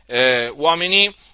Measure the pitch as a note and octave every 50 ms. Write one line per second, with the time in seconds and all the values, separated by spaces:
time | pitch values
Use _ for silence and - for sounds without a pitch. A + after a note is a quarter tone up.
0 | _ - B2 B2 B2+ B2+ B2+ A#2+ A#2 A#2+ - C#3+ D3+ E3 E3 E3+ F3 F3+ G3 G3+
1 | G3+ G#3 - _ - -